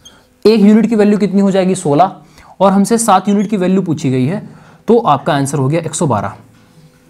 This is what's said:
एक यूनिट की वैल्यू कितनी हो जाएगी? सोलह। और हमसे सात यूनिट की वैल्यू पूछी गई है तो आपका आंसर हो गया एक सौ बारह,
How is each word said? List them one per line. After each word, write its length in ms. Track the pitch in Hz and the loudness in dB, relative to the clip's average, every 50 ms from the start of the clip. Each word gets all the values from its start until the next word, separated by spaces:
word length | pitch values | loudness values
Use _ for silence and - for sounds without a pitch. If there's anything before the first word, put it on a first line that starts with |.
| _ - _ _ _ _ _ _ _ | _ -20 _ _ _ _ _ _ _
एक 160 | 208 220 226 | 2 2 4
यूनिट 240 | 196 208 214 220 226 | 4 4 4 4 2
की 100 | 220 233 | 2 0
वैल्यू 220 | 208 208 208 208 190 | 2 2 2 2 0
कितनी 240 | 208 190 175 202 | 0 0 0 0
हो 100 | 196 196 | 0 2
जाएगी? 240 | 185 196 185 180 190 | 0 0 0 0 -2
सोलह। 400 | 185 - 160 143 147 180 185 - - - _ _ - - - - _ | -2 -2 -2 2 2 0 0 -2 -12 -20 _ _ -20 -20 -20 -6 _
और 120 | 185 196 | 0 2
हमसे 260 | 190 196 196 196 233 226 | 2 2 0 0 0 -2
सात 300 | 226 220 190 190 190 202 | 0 2 0 0 2 0
यूनिट 200 | 202 202 208 208 | -2 -2 0 -2
की 80 | 220 196 | -2 -2
वैल्यू 240 | 180 180 190 196 190 | 0 0 0 -2 -2
पूछी 260 | 170 151 151 - 135 | -2 -6 -4 -2 -2
गई 140 | 127 131 127 | -2 0 -2
है 160 | 135 185 214 - - - - - - - _ _ - | -2 -4 -6 -10 -14 -20 -20 -20 -20 -20 _ _ 0
तो 100 | 220 233 | 0 2
आपका 340 | 226 - 143 131 - - 160 | 2 0 0 0 0 -2 -2
आंसर 240 | 143 139 135 - 151 | -2 -2 -4 -2 -2
हो 100 | 131 131 | -2 -2
गया 140 | 151 170 | -2 -4
एक 140 | 160 156 - | -6 -6 -6
सौ 120 | - 185 143 | -4 -2 -2
बारह, 260 | 117 104 98 98 - - - _ _ _ _ _ _ _ _ _ _ _ _ | -2 -2 -4 -6 -10 -14 -20 _ _ _ _ _ _ _ _ _ _ _ _